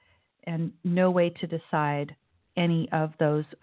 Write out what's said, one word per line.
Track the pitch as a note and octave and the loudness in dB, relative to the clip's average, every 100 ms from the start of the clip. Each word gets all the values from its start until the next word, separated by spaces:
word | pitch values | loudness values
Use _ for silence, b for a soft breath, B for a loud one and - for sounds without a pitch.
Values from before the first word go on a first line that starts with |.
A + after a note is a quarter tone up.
| _ _ _ _ | _ _ _ _
and | - E3 E3 - | -8 -6 -6 -6
no | F3+ F3 F#3 | -2 2 4
way | F3+ F3 | 4 0
to | E3+ E3+ | -2 -8
decide | E3 - D#3 D3 C#3+ D3 - _ _ _ - | -8 -4 -2 0 -2 -6 -12 _ _ _ -2
any | E3+ E3 - | 2 2 0
of | D#3+ D#3 - | -2 -2 0
those | D3+ D3+ D3+ - | 0 0 -4 -12